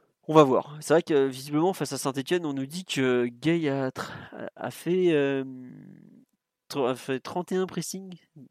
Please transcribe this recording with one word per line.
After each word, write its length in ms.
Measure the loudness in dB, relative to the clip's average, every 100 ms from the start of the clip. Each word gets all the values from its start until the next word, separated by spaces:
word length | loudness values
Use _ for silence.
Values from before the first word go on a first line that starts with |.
| _ _ 4
On 60 |
va 100 | 8
voir. 320 | 8 6 0 -6
C'est 140 | 2
vrai 80 | 2
que, 240 | 4 4 2
visiblement, 460 | 0 -4 0 2
face 200 | 0 -4
à 60 | -4
Saint-Étienne, 480 | -4 -4 -2 -2 -2
on 60 |
nous 140 | -4 -6
dit 180 | -8
que 420 | -6 0 2 4 2
Gay 420 | -2 0 0 0
a 220 | 0 -2
tra-, 220 | -4 -10 -12 -14 -14 -14
a 160 | -10 -10
fait, 420 | -6 -2 2 4
euh, 300 | 4 2 0 -4 -10 -16 -18 -20 -20 -20 -20 _ _ _ _ -8
tr-, 180 | -2 0
a 80 |
fait 240 | 0 -4 -6
trente 320 | -4 -8 -2
et 60 | -2
un 100 | -2
pressings, 500 | -4 -8 -10 -12 -18 _ -20 -20